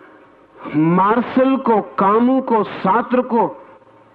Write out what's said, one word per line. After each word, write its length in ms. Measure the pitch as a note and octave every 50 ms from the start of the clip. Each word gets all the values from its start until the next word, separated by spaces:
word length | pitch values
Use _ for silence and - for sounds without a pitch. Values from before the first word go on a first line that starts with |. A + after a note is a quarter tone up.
| - - - - - - - _ _ _ _ - - - -
मार्शल 800 | D3+ D#3 E3 F3 F#3 F#3+ G#3 A#3+ B3 - - - C4 C4 C4+ C4+
को, 220 | B3+ C4+ A#3 A3+ G3+ - - -
कामू 460 | - G3+ F#3+ G#3 A3+ A#3+ B3 C4+ C4
को, 220 | C4 - A#3 G#3+ F#3+
सात्र 580 | - - - - F#3+ A3+ A#3 A#3 - A#3+ B3 B3
को 200 | B3 A#3 A3+ F#3+ C#3 - - - - - - _ - - - - _